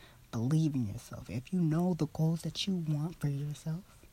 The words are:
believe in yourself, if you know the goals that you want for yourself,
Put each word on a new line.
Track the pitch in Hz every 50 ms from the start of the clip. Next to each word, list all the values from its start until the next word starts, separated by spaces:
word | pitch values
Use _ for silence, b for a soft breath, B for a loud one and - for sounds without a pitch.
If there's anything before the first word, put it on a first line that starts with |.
| B B B B B B
believe | - 120 113 131 160 160 160 156 143
in | 135 120 104
yourself, | 101 117 - - - - - -
if | 87 120 127 - -
you | 185
know | 175 156 156 165 175 180 180
the | 160 156 143
goals | - - 160 160 165 165
that | - 165 156 - -
you | - 190 180 165 151
want | 156 143 147 170 170 -
for | - 143
yourself, | 139 139 143 147 147 - - 160 160 170 202 - - - - -